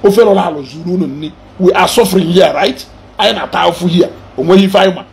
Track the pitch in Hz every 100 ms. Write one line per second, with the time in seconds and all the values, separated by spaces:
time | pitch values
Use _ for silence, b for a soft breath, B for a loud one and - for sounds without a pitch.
0 | 202 202 220 190 175 151 131 151 175 180
1 | 151 143 156 - - - 185 196 180 -
2 | 196 190 165 175 165 147 220 262 - -
3 | - - 208 208 135 165 175 170 175 170
4 | - - - - 156 190 190 196 190 165
5 | -